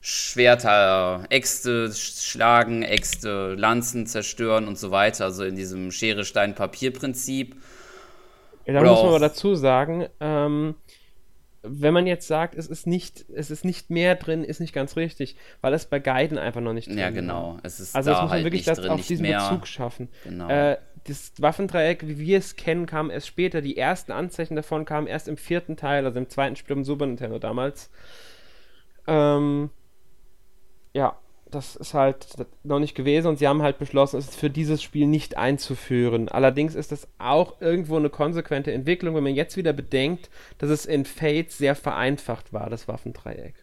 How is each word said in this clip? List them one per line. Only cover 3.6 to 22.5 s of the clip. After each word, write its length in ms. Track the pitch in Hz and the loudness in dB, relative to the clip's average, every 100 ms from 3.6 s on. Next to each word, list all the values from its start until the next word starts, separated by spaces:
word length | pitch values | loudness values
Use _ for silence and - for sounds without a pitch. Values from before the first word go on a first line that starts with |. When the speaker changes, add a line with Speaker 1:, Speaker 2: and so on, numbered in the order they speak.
| 110 117 117 120 110 | 2 2 0 -6 -4
Speaker 1:
zerstören 600 | 113 104 - 113 110 107 | -4 -6 -4 2 2 0
und 120 | 101 | -8
so 120 | 101 | -2
weiter. 360 | 98 107 107 95 | 4 4 2 -4
Also 180 | 92 | -2
in 120 | 95 95 | -6 -4
diesem 340 | 92 92 92 | -6 -6 -8
Schere-Stein-Papier-Prinzip. 1600 | 90 113 104 101 110 101 101 98 - 131 127 139 123 - 135 127 - - - - - - - - - - - - | -2 -2 -2 -2 0 0 0 -6 -2 -4 -4 -6 -6 -4 -4 -6 -10 -20 -20 -20 -20 -20 -20 -20 -20 -20 -16 0
Speaker 2:
Ja, 80 | |
da 60 | 139 | 6
Speaker 1:
Oder 100 | 127 | 8
Speaker 2:
muss 80 | 113 | 10
man 60 | 180 | 8
Speaker 1:
auch 40 | |
Speaker 2:
aber 80 | 160 | 8
dazu 340 | 151 - 196 | 6 2 0
sagen, 520 | 190 135 127 143 165 175 - | 4 6 4 4 -2 -4 -6
ähm, 540 | 151 151 147 147 156 156 - - - - - - _ - | -2 0 0 0 -2 -6 -14 -20 -20 -20 -20 -20 _ -18
wenn 300 | 107 143 147 | -12 0 4
man 140 | 170 185 | 4 4
jetzt 200 | 170 - | -2 0
sagt, 280 | 156 165 | 0 0
es 120 | 160 156 | -6 -12
ist 200 | 156 - | -8 -2
nicht, 400 | 175 - - - | -2 -4 -18 -16
es 160 | - 151 | -10 -8
ist 140 | 156 185 | -6 -4
nicht 240 | 175 - | -6 -4
mehr 240 | 170 175 | 2 4
drin, 300 | 180 - 160 | 2 0 -4
ist 160 | 160 156 | -4 -6
nicht 120 | 170 | -6
ganz 240 | - - - | -4 -4 -2
richtig, 400 | 165 - 139 - - - | -4 -4 -10 -10 -20 -4
weil 140 | 135 | 0
es 100 | 147 - | 0 0
bei 120 | 143 | -2
Gaiden 400 | 139 127 156 151 | 0 2 2 0
einfach 240 | 90 117 | -4 -4
noch 100 | 117 | -4
nicht 160 | 113 110 | -4 -6
drin 100 | 104 | -2
Speaker 1:
Ja, 80 | 92 | -2
Speaker 2:
war. 60 | |
Speaker 1:
genau. 460 | 90 87 87 85 85 | -2 -4 -4 -6 -10
Es 180 | 90 87 | -14 -12
ist 140 | 95 | -6
Speaker 2:
Also 160 | 135 135 | -2 2
das 80 | 180 | 2
Speaker 1:
da 40 | |
Speaker 2:
muss 80 | 175 | 2
man 60 | 170 | 0
Speaker 1:
halt 80 | |
Speaker 2:
wirklich 160 | 160 180 | 0 -2
Speaker 1:
nicht 60 | 175 | 0
Speaker 2:
das 100 | 165 | 0
Speaker 1:
drin, 120 | - | 0
Speaker 2:
auf 60 | 160 | -4
Speaker 1:
nicht 140 | 185 | -2
Speaker 2:
diesen 120 | 170 | -2
Speaker 1:
mehr. 280 | 101 101 98 | 0 2 2
Speaker 2:
Bezug 160 | 95 - | 0 -4
schaffen. 420 | - 123 - 123 - | -8 -8 -8 -14 -14
Speaker 1:
Genau. 240 | 107 90 87 | -12 -10 -2
Speaker 2:
Äh, 300 | 143 147 139 - - | 2 2 0 -4 -18
das 280 | - 143 - - | -12 -12 -12 0
Waffendreieck, 680 | 147 - 196 170 160 - 156 | 0 2 -2 0 0 0 -4
wie 120 | 147 | -6
wir 200 | 156 196 | 2 2
es 180 | 190 | 2